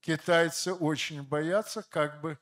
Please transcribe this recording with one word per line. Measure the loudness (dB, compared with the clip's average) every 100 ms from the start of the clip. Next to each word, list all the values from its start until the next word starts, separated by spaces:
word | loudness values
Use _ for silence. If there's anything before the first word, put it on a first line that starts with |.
Китайцы | -2 -2 4 4 4 2 -4
очень | 0 0 0 -4 -8
боятся, | -4 -4 0 0 -2 -10
как | -6 -2 -2 -2
бы | -10 -10